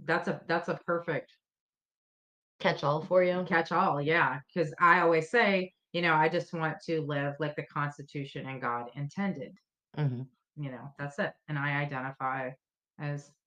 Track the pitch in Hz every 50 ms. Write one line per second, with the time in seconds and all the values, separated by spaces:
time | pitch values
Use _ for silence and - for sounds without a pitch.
0 | 143 147 165 175 - - 156 - - - 165 175 175 - 170 - - - 170 170
1 | 170 - 151 127 - - _ _ _ _ _ _ _ _ _ _ _ _ _ _
2 | _ _ _ _ _ _ _ _ _ _ _ - - 185 156 - - 143 147 156
3 | 156 - 180 185 180 180 180 180 185 180 175 165 165 - 170 170 175 170 143 143
4 | 143 147 160 170 147 - 139 143 - _ - 180 160 151 - - 175 170 175 180
5 | 170 165 165 160 156 - - 240 226 202 190 185 185 185 _ _ _ _ - 175
6 | 170 170 160 156 156 160 165 165 156 - - 165 160 156 151 - - - 165 156
7 | 147 143 147 143 143 143 143 - 151 147 147 - 143 - - 151 143 143 143 -
8 | 143 - - 147 139 139 - 143 127 131 131 127 131 120 120 123 123 123 - 139
9 | 143 143 - 190 202 196 160 139 - - - - _ _ _ _ _ _ - 147
10 | 151 135 123 120 135 - _ _ _ _ _ 151 147 135 127 117 123 139 - -
11 | 143 143 - - 202 - - _ _ - 151 143 139 143 143 143 143 143 143 131
12 | 127 131 135 - 135 131 131 131 131 127 143 - _ _ _ _ _ _ _ -
13 | 151 147 143 143 143 - _ _ _